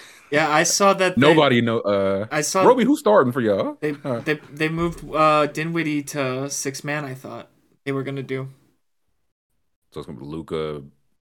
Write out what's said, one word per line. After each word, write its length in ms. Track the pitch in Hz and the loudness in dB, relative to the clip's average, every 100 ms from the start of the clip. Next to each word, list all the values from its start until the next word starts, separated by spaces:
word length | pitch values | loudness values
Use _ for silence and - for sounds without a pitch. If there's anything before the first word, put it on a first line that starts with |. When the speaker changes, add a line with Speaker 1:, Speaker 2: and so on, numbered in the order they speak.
| - | -18
Speaker 1:
<laughs> 200 | - - | -20 -2
Speaker 2:
Yeah, 180 | 147 151 | 0 2
I 120 | 151 | 2
saw 300 | 170 - 196 | 2 2 4
that 220 | 185 185 117 | 4 0 4
they 60 | |
Speaker 3:
Nobody 380 | 143 160 143 120 | 6 6 4 4
know. 180 | 117 113 | 0 -2
Uh, 480 | 101 101 98 98 110 | 0 0 0 -2 -4
Speaker 2:
I 120 | 151 | -4
saw 220 | 151 190 | -2 4
Speaker 3:
Roby, 200 | 190 262 | 4 6
who's 160 | 233 311 | 4 2
starting 320 | 214 208 127 | 4 4 4
for 80 | 127 | 2
y'all? 360 | 110 98 277 294 | 0 0 -2 -4
Speaker 2:
They, 140 | 151 | -6
Speaker 3:
Huh. 260 | 143 143 117 | -6 -6 -6
Speaker 2:
they, 160 | 135 151 - | -4 -4 -6
they 160 | 147 156 | -4 -4
moved, 340 | 165 170 170 147 | -2 -4 -6 -6
uh, 340 | 147 156 151 147 | 2 4 4 2
Dinwiddie 560 | 147 160 170 156 147 | -2 -4 -4 -4 -4
to 460 | 139 147 131 127 139 | -6 -6 -4 -4 -6
six 340 | - 139 135 | -6 -8 -8
man, 200 | 151 151 143 | -6 -6 -8
I 80 | 131 | -12
thought 340 | 113 117 - _ _ _ | -14 -16 -18 _ _ _
they 100 | 139 | -8
were 100 | 139 | -6
gonna 180 | 135 139 | -6 -8
do. 280 | 123 131 135 - _ _ _ _ _ _ _ _ _ _ _ _ _ | -8 -8 -10 -16 _ _ _ _ _ _ _ _ _ _ _ _ _
Speaker 3:
So 80 | 76 | -16
it's 60 | 73 | -14
gonna 120 | 65 | -16
be 60 | 69 | -14
Luka. 580 | 80 76 80 78 76 69 _ _ _ | -14 -8 -8 -6 -10 -14 _ _ _